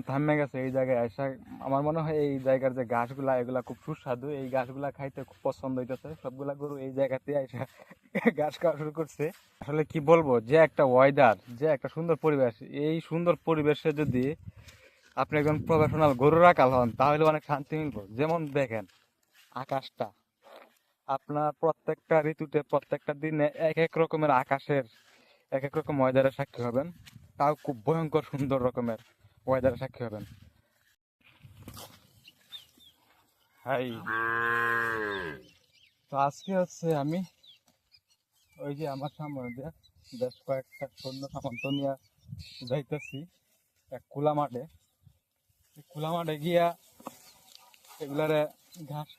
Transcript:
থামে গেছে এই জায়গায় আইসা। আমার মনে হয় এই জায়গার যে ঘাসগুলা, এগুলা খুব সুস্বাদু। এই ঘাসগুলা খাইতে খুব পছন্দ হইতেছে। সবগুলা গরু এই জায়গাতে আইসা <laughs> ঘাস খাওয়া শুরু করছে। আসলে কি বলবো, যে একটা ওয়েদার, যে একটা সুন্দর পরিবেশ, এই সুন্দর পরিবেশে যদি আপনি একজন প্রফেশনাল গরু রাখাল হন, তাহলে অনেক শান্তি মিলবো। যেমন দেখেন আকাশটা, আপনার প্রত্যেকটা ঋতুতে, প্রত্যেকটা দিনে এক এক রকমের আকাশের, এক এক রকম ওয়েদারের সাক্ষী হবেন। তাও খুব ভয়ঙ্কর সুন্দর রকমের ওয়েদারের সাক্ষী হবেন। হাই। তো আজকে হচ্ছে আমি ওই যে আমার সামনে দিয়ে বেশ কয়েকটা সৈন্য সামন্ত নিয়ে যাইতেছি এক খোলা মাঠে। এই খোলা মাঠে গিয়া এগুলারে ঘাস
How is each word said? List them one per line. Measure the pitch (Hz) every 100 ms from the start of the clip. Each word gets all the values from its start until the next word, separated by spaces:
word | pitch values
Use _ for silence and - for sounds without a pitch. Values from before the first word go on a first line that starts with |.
| -
থামে | 135 151 151
গেছে | 143 131 131
এই | 131
জায়গায় | 131 123
আইসা। | 120 - 135 131 - - 131
আমার | 135 147
মনে | 160
হয় | 156 151 147
এই | 135 131
জায়গার | 131 131 127
যে | 117 120
ঘাসগুলা, | 120 135 135 127
এগুলা | 123 127 -
খুব | 127 -
সুস্বাদু। | 156 139 123 139 143
এই | 131 131
ঘাসগুলা | 123 135 143 127
খাইতে | 139 135 131
খুব | - 139
পছন্দ | - 135 127
হইতেছে। | 123 127 143 156
সবগুলা | 135 131 139 139
গরু | 147 143 135
এই | 131
জায়গাতে | 135 131 - 143
আইসা | 135 123 - - - - _
<laughs> | 190 - 143
ঘাস | 147 -
খাওয়া | 165 147
শুরু | 151 151
করছে। | 151 - 151 - _ _
আসলে | - 151 151
কি | 165 147
বলবো, | 170 151 120 110
যে | 156 156
একটা | - 139
ওয়েদার, | 127 139 143 127 98 - 120
যে | 156 143
একটা | 131 -
সুন্দর | 170 160 160
পরিবেশ, | 143 123 - - 139 151
এই | 165 -
সুন্দর | 160 175 170 -
পরিবেশে | 160 147 151 160 147
যদি | 143 123 131 160 - - - - - _ _ -
আপনি | 131 151
একজন | 147 151 -
প্রফেশনাল | 160 151 156 151 123
গরু | 143 160 175
রাখাল | 175 131 127
হন, | 120 -
তাহলে | 135 151 156
অনেক | 156 -
শান্তি | 143 139 156
মিলবো। | 151 104 98 110
যেমন | 156 170 151 139
দেখেন | 131 113 95 _ _ _ _ _ _ 123
আকাশটা, | 135 135 - - 110 - _ _ - - - _ _ _ - 135
আপনার | - 147 151 -
প্রত্যেকটা | 165 - - 156 - 160 151
ঋতুতে, | 156 156 151 -
প্রত্যেকটা | 143 - 147 - 147
দিনে | 156 156 147 - 160
এক | 156 160
এক | 160
রকমের | 160 156 151 127
আকাশের, | 135 139 - 139 117 _ _ _ _ _ _
এক | 135 139
এক | 156
রকম | 151 143
ওয়েদারের | 131 131 135 -
সাক্ষী | 139 - 120
হবেন। | 120 165 170 - - - -
তাও | 143 151 -
খুব | 123 120
ভয়ঙ্কর | 165 156 151 -
সুন্দর | 139 139 135 123
রকমের | 123 117 110 - _ _ _ -
ওয়েদারের | 131 127 120
সাক্ষী | 131 - 117
হবেন। | 104 110 - - _ _ _ _ _ _ _ _ _ - - - - - - _ _ - _ _ - - _ - _ _ _ _ _ _ _ 123
হাই। | 131 127 113 110 113 117 117 117 117 117 117 117 113 104 98 85 71 - _ _ _ _ _ _
তো | 139 143
আজকে | - - 190
হচ্ছে | 180 - 165 151
আমি | 143 175 180 _ _ _ _ _ _ _ _ _ _ _ _ 156 143
ওই | 143
যে | 151 135
আমার | 135 -
সামনে | 151 139 123 120
দিয়ে | 147 - _ _ - 120
বেশ | 127 - -
কয়েকটা | 135 - - 139 -
সৈন্য | 131 131 135
সামন্ত | 143 135 120 139 139
নিয়ে | 139 135 _ _ - - - - 123
যাইতেছি | 143 - 151 - 135 170 _ _ _ _ _ _ 127
এক | -
খোলা | 143 147 147
মাঠে। | 143 123 156 _ _ _ _ _ _ _ _ _ _ -
এই | _
খোলা | 151 156 170
মাঠে | 165 151
গিয়া | 160 170 170 170 _ - - - - _ _ - _ _ - -
এগুলারে | 147 143 156 151 151 - _ 180 151
ঘাস | 147 151